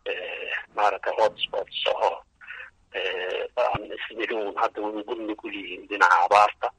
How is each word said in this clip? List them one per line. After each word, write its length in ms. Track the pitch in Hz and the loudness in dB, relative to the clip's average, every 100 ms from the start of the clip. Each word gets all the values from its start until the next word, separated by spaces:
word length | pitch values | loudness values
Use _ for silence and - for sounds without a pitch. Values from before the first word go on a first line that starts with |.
| 101 | -10
eh, 440 | 92 90 - - - - 110 | -8 -10 -10 -8 -8 -8 0
maaragtay 380 | 104 95 95 - | 0 0 -2 2
hotspots 680 | 110 - - 107 - - - | 2 0 -6 -6 -6 -4 -2
oo, 300 | 127 107 - - _ - - - _ _ | 2 0 0 -8 _ -18 -18 -18 _ _
eh, 540 | 98 92 92 92 95 - - | -6 -4 -4 -4 -4 -4 -2
aan 260 | - 104 104 | 0 -2 -6
isdhihin 680 | 101 - 113 107 113 101 98 | -12 -10 -6 -4 -4 -4 -2
hadda 260 | 113 113 | -2 -2
way 200 | 107 107 | -6 -6
ugu 140 | 104 113 | -8 -8
nugul 380 | 107 107 110 | -8 -8 -10
yihiin 340 | 101 90 92 98 | -12 -12 -14 -10
dhinaca 380 | 101 90 87 87 | 4 6 6 8
abaarta. 420 | 101 104 - 117 | 8 8 4 -6